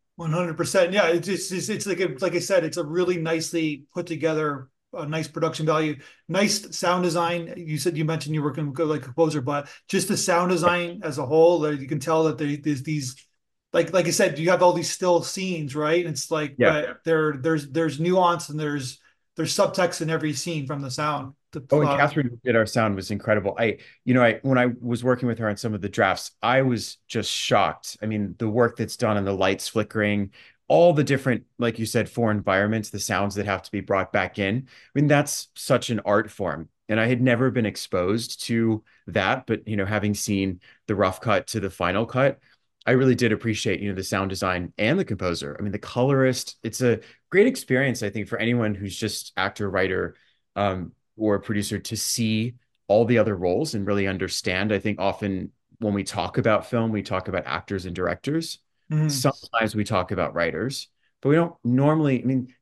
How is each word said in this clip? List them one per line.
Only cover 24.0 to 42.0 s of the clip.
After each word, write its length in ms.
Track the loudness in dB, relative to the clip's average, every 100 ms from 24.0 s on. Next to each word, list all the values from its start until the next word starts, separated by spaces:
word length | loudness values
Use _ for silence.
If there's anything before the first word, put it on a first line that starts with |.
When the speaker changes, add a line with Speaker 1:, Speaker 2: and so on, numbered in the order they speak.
Speaker 2:
you 80 | 2
know, 100 | 6
I, 160 | 6 4
when 160 | 2 2
I 80 | 2 0
was 220 | -4 0
working 260 | 2 2 0
with 100 | -2
her 100 | -2
on 80 | -2
some 160 | -4
of 80 | -4
the 80 | -4
drafts, 440 | 2 2 2 -6 -4
I 180 | 2 4
was 380 | 2 0 -4 -14 _
just 220 | -4 -4
shocked. 680 | -4 2 4 2 -2 -12 -8
I 40 | -4
mean, 280 | -2 -4 -4
the 120 | -2
work 260 | 2 2 0
that's 220 | -6 -2
done 180 | 0 0
on 80 |
the 80 | 0
lights 340 | 2 2 0 -2
flickering, 640 | -4 -2 0 0 0 -4 -8 -20 _ 2
all 260 | 6 6
the 120 | 6
different, 400 | 2 2 2 -2 -4 -2
like 200 | -2 -2
you 80 | -2
said, 200 | -2 -2
four 200 | 0 0
environments, 600 | 0 2 2 2 0 -4
the 80 | -8
sounds 360 | -2 0 0 -2
that 100 | -2
have 160 | -4
to 80 | -4
be 100 | -8
brought 320 | 0 -2 0
back 260 | -2 -2 -2
in. 280 | -2 -2 -6
I 300 | -18 -6 0
mean, 80 | 4
that's 420 | 4 2 -6 -10
such 340 | -12 0 0 0
an 120 | -4
art 260 | 2 0 0
form. 380 | -6 -6 -6 -12 _ -2
And 100 | 0
I 60 | 2
had 160 | 2
never 280 | 2 4 2
been 140 | 0
exposed 800 | -2 -4 -4 -2 0 -2 -4 -10 -4
to 380 | 0 0 0 -6 _ -4
that, 400 | 0 2 0 -2
but, 200 | -6 -2
you 100 | -4
know, 100 | -2
having 260 | 0 0
seen 480 | -2 -2 0 -2 -4 -14 _ -4
the 100 | 0
rough 220 | 0 0
cut 240 | 0 0 0
to 120 | -6
the 100 | -6
final 340 | -2 0 0